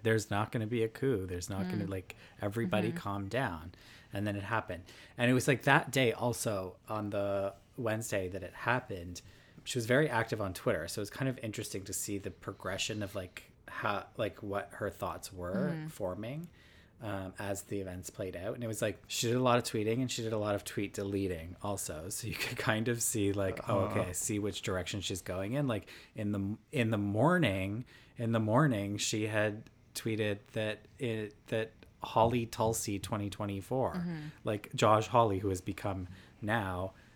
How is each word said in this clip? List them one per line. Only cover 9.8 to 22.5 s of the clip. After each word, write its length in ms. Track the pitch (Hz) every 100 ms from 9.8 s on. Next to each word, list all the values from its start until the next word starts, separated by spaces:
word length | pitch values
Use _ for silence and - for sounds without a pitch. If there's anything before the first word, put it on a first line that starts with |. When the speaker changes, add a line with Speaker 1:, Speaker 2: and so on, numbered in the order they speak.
Speaker 1:
very 240 | 110 127 156
active 320 | 113 113 107
on 140 | 98
Twitter. 340 | 90 - 92 82
So 120 | -
it 20 |
was 80 | 104
kind 180 | - 131
of 100 | 123
interesting 400 | 113 104 104 101
to 80 | 98
see 240 | 95 - 101
the 140 | 98
progression 720 | - - 98 92 92 - 107
of, 120 | 98
like, 360 | 101 92 - - - -
how, 400 | - 110 101 - -
like, 260 | 107 -
what 280 | 104 101 -
her 160 | - 101
thoughts 420 | - 95 82 -
were 420 | 92 87 101 147
Speaker 2:
Mm-hmm. 140 | 160 156
Speaker 1:
forming, 600 | - 95 92 110 147 170 - - - - -
um, 320 | 113 101 95 -
as 240 | 101 98
the 160 | - 101
events 260 | 92 90 87
played 260 | - 95
out. 200 | 90 95
And 100 | 123
it 20 | 117
was, 140 | 107
like, 200 | 110 95 -
she 180 | - 120
did 80 | 123
a 60 |
lot 160 | 127 120
of 60 |
tweeting 360 | 120 113 107 117
and 100 | 127
she 120 | -
did 100 | 113
a 60 | 110
lot 160 | 104
of 100 | 101
tweet 300 | - - 101
deleting 600 | - 98 98 98 85 82 90
also. 460 | 101 98 - 78 85
So 180 | - 113
you 60 |
could 220 | - -